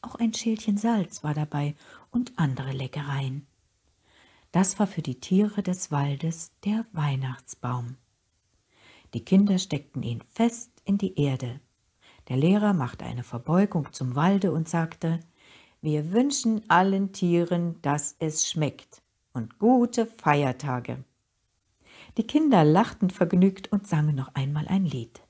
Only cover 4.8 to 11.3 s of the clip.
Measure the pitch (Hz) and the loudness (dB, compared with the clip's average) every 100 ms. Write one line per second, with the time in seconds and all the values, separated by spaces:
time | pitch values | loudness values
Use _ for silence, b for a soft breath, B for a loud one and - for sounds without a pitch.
4.8 | 202 - 151 127 - 190 208 208 185 180 | -2 -2 -6 -8 2 2 2 0 -4 -4
5.8 | - 147 143 139 165 165 - _ 202 214 | -2 -2 -2 -2 -4 -6 -12 _ -4 -2
6.8 | 226 160 147 131 131 127 - - 123 123 | -4 -4 -2 -2 -4 -8 -12 -8 -6 -4
7.8 | 120 131 _ _ _ _ _ _ b b | -6 -12 _ _ _ _ _ _ b b
8.8 | b b b 117 - 190 202 185 - 156 | b b b -10 2 4 4 2 0 -6
9.8 | - - 117 117 - - 233 233 - _ | -6 -8 -6 -8 -10 0 0 0 -16 _
10.8 | - 202 190 185 143 | -2 -2 0 0 0